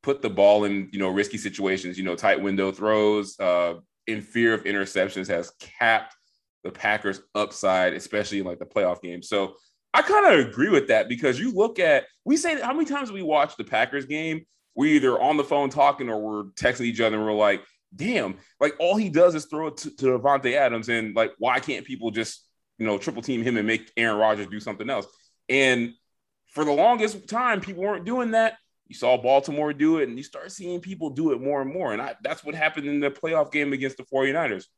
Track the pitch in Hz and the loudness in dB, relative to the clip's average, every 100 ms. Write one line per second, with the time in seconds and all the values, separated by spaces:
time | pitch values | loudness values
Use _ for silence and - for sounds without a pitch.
0 | - 139 117 98 101 104 104 101 95 98 | -2 -2 -2 6 6 6 4 -2 -4 -2
1 | 95 95 101 104 101 95 98 92 90 90 | 0 0 -2 -4 -8 -2 0 0 -4 -6
2 | 92 87 101 95 98 98 95 95 107 107 | -4 0 2 2 0 0 -2 -2 0 4
3 | 104 104 98 - 95 87 87 85 _ _ | 4 2 -4 -4 0 2 0 -4 _ _
4 | - 107 - 117 117 113 - 101 98 95 | -8 -8 -4 2 2 2 -2 -4 -2 0
5 | 95 95 92 85 87 _ - - 117 110 | 0 -2 -4 -4 -4 _ -20 -2 2 2
6 | - _ _ _ _ _ 92 - 104 104 | -2 _ _ _ _ _ -14 -4 -2 0
7 | 101 98 _ 104 104 - 98 92 92 78 | -2 -6 _ -4 -4 -2 0 2 2 -2
8 | - 104 101 101 90 87 87 107 90 87 | -4 -4 -2 -4 -6 -8 -4 0 0 -2
9 | 90 87 - 104 98 - _ _ _ - | -8 -12 -4 -2 -2 -8 _ _ _ 2
10 | - 415 381 170 117 107 180 160 - 110 | 4 6 8 6 4 0 2 2 4 2
11 | 113 120 143 123 247 190 226 233 165 139 | 2 -2 -2 0 -2 0 0 2 4 2
12 | - _ - 302 339 294 240 294 302 285 | 0 _ -2 0 0 -2 -4 -2 -2 -4
13 | 247 196 165 151 147 - 107 110 120 143 | -6 -6 0 2 2 -4 -4 0 0 -2
14 | 127 151 160 160 _ _ _ - 151 151 | -6 -6 -6 -8 _ _ _ 0 4 4
15 | 127 117 139 151 139 143 139 147 143 139 | 4 4 2 2 2 0 0 4 2 2
16 | 123 107 107 107 98 - 127 120 117 117 | -6 -4 -4 -8 -10 -2 -2 0 -4 0
17 | 113 107 107 107 104 98 - _ _ 92 | 0 0 -2 2 2 2 -4 _ _ -8
18 | 185 220 101 95 _ _ 147 - 170 214 | -4 -2 -4 -8 _ _ -2 0 0 0
19 | 202 156 180 156 147 156 160 - 156 - | 0 6 6 4 -8 -8 -8 -8 -14 -2
20 | 131 127 135 135 131 139 131 117 110 117 | 0 2 2 2 2 2 2 0 -2 -2
21 | 110 104 113 - 120 127 139 113 101 127 | 0 0 0 0 0 0 -2 -8 -8 -8
22 | 113 107 113 - _ _ _ _ 110 101 | -4 -4 -6 -10 _ _ _ _ -2 -2
23 | 151 117 120 120 117 113 107 113 - - | -4 -6 -4 -2 0 0 0 -2 -4 -2
24 | 117 104 110 107 95 104 107 101 113 120 | 0 2 2 2 -4 -10 -12 -10 -6 -6
25 | - _ _ _ - 135 135 123 117 - | -8 _ _ _ -2 2 4 2 -2 -8
26 | _ _ _ _ _ 147 151 143 214 240 | _ _ _ _ _ -4 0 4 4 4
27 | 214 202 - 220 247 208 196 175 196 185 | -2 -4 -8 -4 -2 -2 -6 -6 -6 -4
28 | 175 254 240 226 226 226 _ _ _ - | -4 -4 0 2 0 -2 _ _ _ -2
29 | 123 127 123 139 143 147 151 143 151 160 | 2 2 4 2 2 -4 -4 0 2 2
30 | 131 117 147 - 175 190 175 175 180 180 | -2 -6 -14 -16 -16 -14 -10 -10 -10 -10
31 | 156 135 160 120 135 143 135 170 151 107 | -8 -2 0 0 -2 -4 -4 -4 -4 -4
32 | 143 - 156 156 147 160 156 156 143 143 | -8 -8 -8 -8 -8 -2 -2 -2 -4 -2
33 | 143 139 160 160 147 147 143 139 135 131 | -2 -2 -2 0 0 -2 -2 -2 -6 -8
34 | 131 135 135 151 147 95 - | -4 0 0 0 -2 -4 -8